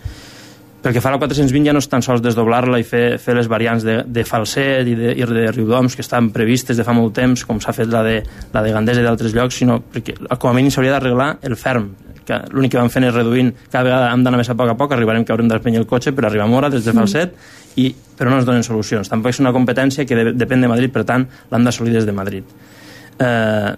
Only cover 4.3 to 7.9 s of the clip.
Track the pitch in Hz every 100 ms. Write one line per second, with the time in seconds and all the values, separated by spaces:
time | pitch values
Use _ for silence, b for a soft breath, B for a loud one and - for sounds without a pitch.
4.3 | 113 107 143 139 131 123 113 120 131 117
5.3 | 117 113 120 110 127 127 - - 123 117
6.3 | 101 110 123 123 117 113 117 113 120 127
7.3 | 123 - 107 - 113 113